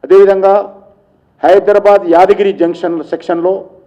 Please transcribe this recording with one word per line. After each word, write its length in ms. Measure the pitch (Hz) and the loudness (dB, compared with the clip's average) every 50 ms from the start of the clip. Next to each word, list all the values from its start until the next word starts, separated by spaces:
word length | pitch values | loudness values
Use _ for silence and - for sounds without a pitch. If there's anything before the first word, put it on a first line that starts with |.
| - | -2
అదేవిధంగా 500 | 135 185 196 196 196 196 190 190 196 196 208 - - - - _ _ _ _ _ _ _ _ _ _ _ _ - | 2 4 4 4 4 2 0 0 0 0 0 -2 -4 -14 -20 _ _ _ _ _ _ _ _ _ _ _ _ 0
హైదరాబాద్ 600 | 151 180 202 190 190 208 202 196 202 202 202 196 | 2 2 2 2 2 0 2 2 2 2 2 0
యాదగిరి 480 | 175 165 165 185 190 202 196 208 196 190 | 0 2 2 2 2 2 0 0 -4 -2
జంక్షన్ 500 | - 170 170 170 170 - 175 170 165 151 | -2 -4 -4 -4 -6 -8 -8 -8 -8 -8
సెక్షన్లో 500 | - - 165 - - 180 170 165 180 190 196 185 - _ - _ | -10 -10 -12 -8 -8 -6 -4 -2 -4 -4 -4 -8 -16 _ -20 _